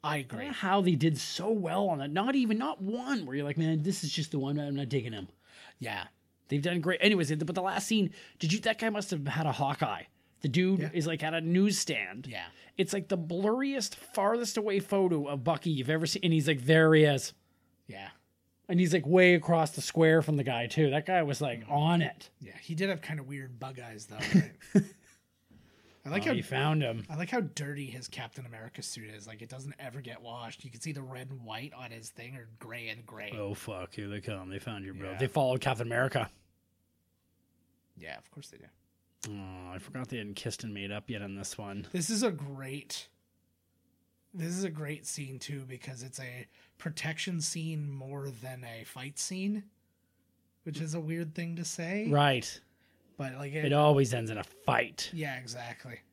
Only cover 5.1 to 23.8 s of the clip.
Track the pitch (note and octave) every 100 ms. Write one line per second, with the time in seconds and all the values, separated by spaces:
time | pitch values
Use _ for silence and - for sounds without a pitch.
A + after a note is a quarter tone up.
5.1 | G#2+ F#2 _ _ - - _ B2 G2+ -
6.1 | _ _ _ _ C#3+ D#3 F3 D#3+ F#3 G3+
7.1 | G3+ D3 D3+ E3+ F3+ F#3 - - A3 F#3+
8.1 | - - _ E3 G3+ A3+ A3 A3+ G#3+ G3
9.1 | E3 C#3+ D#3+ D#3+ C3 C#3 C#3 C3+ F2+ F2
10.1 | _ _ _ D#3 C3 F#3 F#3+ D#3 E3+ D#3
11.1 | D#3+ D#3 E3 D#3+ F3 G3+ G3 - B2+ F#2+
12.1 | G2+ C#3 G#2+ E2+ - - - F#3+ G3+ F#3+
13.1 | F#3 E3 F3 G3+ A#3 C#4 C#4 G3+ - -
14.1 | - G3+ A#3 A#3 - G#3+ G3 - G3+ F#3
15.1 | E3 C#3+ C#3+ B2+ D3+ E3+ D3 B2+ D#3 E3
16.1 | - F3+ D#3+ D3 C#3+ B2 D#3+ D#3+ D#3 D3+
17.1 | C3+ - - _ _ _ _ - F#2+ G2
18.1 | - _ _ _ _ - F3+ F3+ F3 C#3
19.1 | F#3 F3+ F3 D3+ E3+ D#3 - - E3 D#3+
20.1 | D#3+ D#3 D3 B2+ A#2+ A#2+ - D3+ C#3+ D#3
21.1 | F#3 D3+ C#3+ D3 A#2 A2 C#3+ D#3 E3+ C#3+
22.1 | - - _ G2+ - - E3 G3 F3 -
23.1 | D#3 C3 C#3 C3 A#2+ C3 B2+